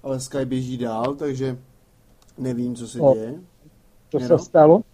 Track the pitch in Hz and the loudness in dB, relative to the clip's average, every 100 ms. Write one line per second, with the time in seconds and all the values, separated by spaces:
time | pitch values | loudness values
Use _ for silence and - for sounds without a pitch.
0 | 135 131 131 139 131 131 127 127 120 110 | -6 -6 -6 -6 -2 -4 -4 -6 -4 -2
1 | 123 143 151 131 131 123 _ _ _ _ | -4 -4 -6 -4 -4 -6 _ _ _ _
2 | _ _ _ - 127 120 123 120 117 - | _ _ _ -10 -6 -4 -6 -6 -12 0
3 | 143 117 113 156 180 _ _ _ _ _ | 2 2 -2 -12 -16 _ _ _ _ _
4 | _ 147 123 156 - 170 156 185 - | _ -6 2 2 4 4 6 6 2